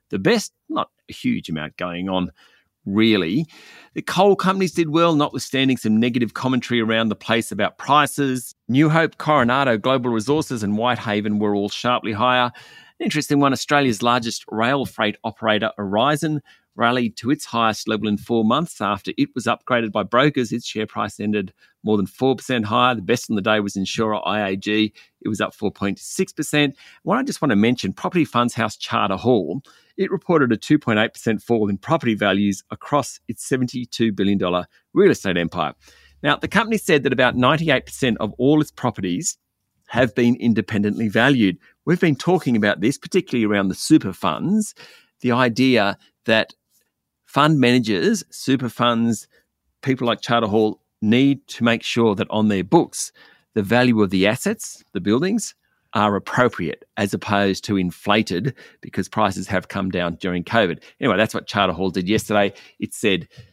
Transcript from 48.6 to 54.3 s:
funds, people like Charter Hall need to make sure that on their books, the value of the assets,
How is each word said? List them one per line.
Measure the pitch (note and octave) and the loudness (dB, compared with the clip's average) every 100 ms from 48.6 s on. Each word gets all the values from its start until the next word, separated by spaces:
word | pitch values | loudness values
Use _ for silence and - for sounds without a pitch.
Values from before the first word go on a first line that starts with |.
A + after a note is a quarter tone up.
| B2 | -2
funds, | - A#2+ A#2 A#2 A2 - _ _ _ _ _ | 0 0 2 0 0 -6 _ _ _ _ _
people | - C3 A#2+ | -4 -2 -2
like | A2 | -2
Charter | - A#2+ A2 | 0 0 2
Hall | G#2+ G#2+ G#2 _ _ | 2 2 -2 _ _
need | G#2+ A#2+ C#3 C3 - | 2 4 4 0 -6
to | - | -2
make | A#2 A#2 | 0 0
sure | - - A2+ | -2 2 2
that | G2 G2+ | 2 -2
on | G#2+ G#2+ | 0 2
their | G2 | 2
books, | F2+ E3+ - - - - - _ _ | 4 2 2 -4 -12 -14 -20 _ _
the | A2+ | -4
value | G2 A#2+ B2+ A2 | 2 2 4 4
of | G2 | 2
the | F#2+ | 4
assets, | G2 | 2